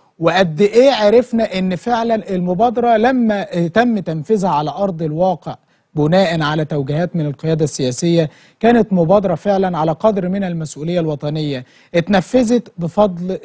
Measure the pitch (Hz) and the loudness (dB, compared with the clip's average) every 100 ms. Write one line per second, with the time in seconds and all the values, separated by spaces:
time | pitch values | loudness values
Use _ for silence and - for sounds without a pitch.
0 | _ - 160 175 185 151 202 220 269 233 | _ -4 0 2 2 2 2 6 4 4
1 | 208 233 240 226 220 185 185 180 240 240 | 4 4 2 0 -2 -2 -4 -4 -2 -2
2 | 233 226 175 185 180 180 240 240 233 226 | 0 -2 -4 -4 -2 0 0 0 2 2
3 | 240 262 226 202 180 175 170 220 240 214 | 2 2 0 0 -2 -2 0 0 0 0
4 | 170 160 151 220 185 147 151 151 196 160 | -4 -6 -2 0 0 0 -2 -4 -4 -4
5 | 160 156 185 170 - 117 _ _ _ 156 | -4 0 0 -2 -8 -14 _ _ _ -2
6 | 151 185 185 165 147 156 151 151 135 147 | 2 2 2 0 -2 -2 -4 -4 -4 -4
7 | 175 175 147 139 160 160 156 - 131 123 | -4 -4 -4 -4 -4 -2 -2 -2 -4 -2
8 | 170 170 156 - _ _ 226 240 208 185 | 0 0 0 -6 _ _ 4 4 4 2
9 | 160 202 190 160 202 196 190 165 160 160 | 4 4 2 -2 -2 0 0 -2 -2 0
10 | 220 202 180 196 190 170 156 - 160 175 | 0 0 -2 -4 -4 -6 -8 -8 -4 -2
11 | 160 147 151 156 151 131 127 _ _ 175 | -2 -4 -4 -4 -4 -6 -10 _ _ -2
12 | 165 196 - 254 226 240 - - 170 - | 2 0 2 2 2 0 -2 -8 -4 0
13 | 208 170 180 185 | 0 0 -8 -6